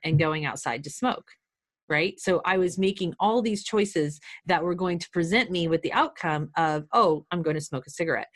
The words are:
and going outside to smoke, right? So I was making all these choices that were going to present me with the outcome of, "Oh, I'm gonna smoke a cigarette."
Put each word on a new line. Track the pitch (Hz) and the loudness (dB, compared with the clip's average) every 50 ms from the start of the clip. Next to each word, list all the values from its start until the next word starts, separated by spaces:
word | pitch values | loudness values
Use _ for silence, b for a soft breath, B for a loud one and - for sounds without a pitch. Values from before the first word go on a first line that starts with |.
| - | -4
and | 160 156 147 | 2 4 4
going | 165 156 156 156 151 | 4 4 2 0 -2
outside | 135 107 - - 139 117 131 147 | -4 -6 -4 -6 -6 -6 -6 -8
to | 151 | -10
smoke, | - - 247 254 - - - _ - _ _ _ _ _ _ _ _ _ _ - | -8 -4 -2 -2 -2 -2 -8 _ -20 _ _ _ _ _ _ _ _ _ _ -2
right? | 151 151 170 202 196 - | 0 0 0 0 -4 -4
So | - 196 180 165 - | -2 0 0 2 2
I | 175 190 190 | 2 2 2
was | 185 180 175 185 | 2 0 0 2
making | 190 190 196 - 190 170 - - | 0 0 0 0 -4 -4 -2 0
all | 185 208 220 247 | 0 2 2 2
these | 214 226 208 202 - | 2 0 -2 -2 -4
choices | - - 208 208 202 - 165 151 147 147 - B B B B B | -2 0 0 0 2 0 -2 -2 -2 -2 -8 B B B B B
that | - 180 156 160 | 0 0 0 2
were | 180 175 | 0 -2
going | 175 185 180 175 165 | -2 0 -2 -2 -2
to | - - | -6 -4
present | - 175 165 165 202 240 247 175 | -2 -2 0 2 2 2 2 2
me | 180 175 170 165 | 0 -2 0 2
with | 165 165 | 2 0
the | 165 - 180 | 0 0 0
outcome | 233 311 311 - - - 165 151 151 151 - - | 2 0 0 -2 -6 -4 -2 -2 -2 -2 -4 0
of, | 165 160 156 151 151 151 - - | 0 0 2 0 -2 -4 0 2
"Oh, | 233 226 175 156 147 151 - | 4 4 4 2 0 -2 -6
I'm | 175 175 | -6 -4
gonna | 160 156 151 156 | -2 -2 -2 -2
smoke | 151 - - 131 - 147 | -4 -6 -8 -8 -8 -8
a | |
cigarette." | - - 170 165 131 104 - - B | -6 -4 -2 -2 -2 -2 -4 -8 B